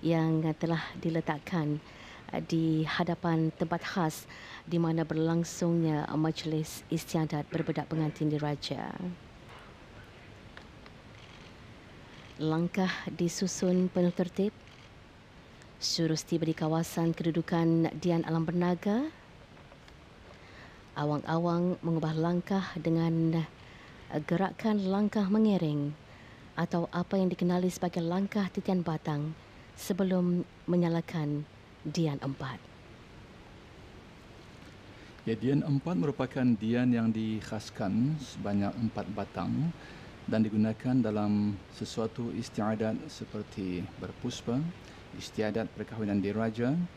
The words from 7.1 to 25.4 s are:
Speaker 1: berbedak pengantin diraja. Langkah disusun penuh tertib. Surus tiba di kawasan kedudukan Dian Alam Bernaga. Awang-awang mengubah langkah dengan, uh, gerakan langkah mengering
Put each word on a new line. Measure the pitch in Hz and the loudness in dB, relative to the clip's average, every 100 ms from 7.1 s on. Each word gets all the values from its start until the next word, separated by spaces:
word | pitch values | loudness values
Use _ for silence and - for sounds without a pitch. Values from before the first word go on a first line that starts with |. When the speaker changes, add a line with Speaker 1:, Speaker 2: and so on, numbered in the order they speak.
| 170 156 151 147 | 0 0 -2 -2
Speaker 1:
berbedak | 165 165 160 147 | -2 0 -2 -2
pengantin | 160 156 - 156 | 0 0 0 0
diraja. | 151 151 143 - 143 - - 180 175 - - - - - - - - - - - - - - - - - - - - - - - - - - - - - - - - | 0 0 -2 -4 -6 -6 -6 -8 -8 -14 -20 -18 -18 -18 -20 -20 -18 -18 -20 -20 -20 -18 -18 -20 -20 -20 -20 -20 -20 -20 -18 -18 -18 -18 -20 -20 -20 -20 -20 -18 -4
Langkah | 156 160 175 - 185 - - | 0 2 0 2 0 0 -6
disusun | - 170 - 190 - 185 180 180 | 0 0 0 -2 0 4 4 4
penuh | - 175 | 4 2
tertib. | - 180 - 196 - - - - - - - - - - - - - | 4 -2 2 0 -2 -20 -20 -20 -20 -20 -20 -20 -20 -20 -20 -20 -8
Surus | - - 165 156 | -4 2 2 2
tiba | - 165 160 | 2 0 2
di | 160 | 2
kawasan | 156 160 170 - 165 | 2 2 2 2 2
kedudukan | 165 170 165 160 170 165 165 165 - | 4 2 2 2 4 6 6 4 2
Dian | 175 165 | 2 2
Alam | 156 165 160 | 2 2 2
Bernaga. | 175 175 175 208 214 302 - - - - - - - - - - - - - - - - - - - | 2 2 2 2 0 0 -6 -20 -20 -20 -20 -20 -20 -20 -20 -20 -20 -20 -20 -20 -18 -18 -20 -12 -2
Awang-awang | 147 147 - 165 175 170 180 180 | 0 0 2 2 4 4 2 0
mengubah | 165 165 156 160 | 0 2 2 2
langkah | 165 175 - 196 190 175 | 2 2 2 0 0 -2
dengan, | 165 165 165 165 165 165 160 - - - - - - | 2 4 4 4 4 2 0 -8 -20 -18 -20 -20 -6
uh, | 151 | -4
gerakan | 151 175 190 - 220 214 190 | 0 2 2 0 2 2 2
langkah | 196 208 220 190 | 2 2 2 4
mengering | 214 | 6